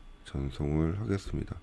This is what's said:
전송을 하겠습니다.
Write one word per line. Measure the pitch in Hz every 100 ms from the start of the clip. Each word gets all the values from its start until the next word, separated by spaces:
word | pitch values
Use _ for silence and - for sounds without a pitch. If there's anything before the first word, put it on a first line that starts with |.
| - -
전송을 | - 69 69 - 71 76 80 101
하겠습니다. | 110 98 - - - -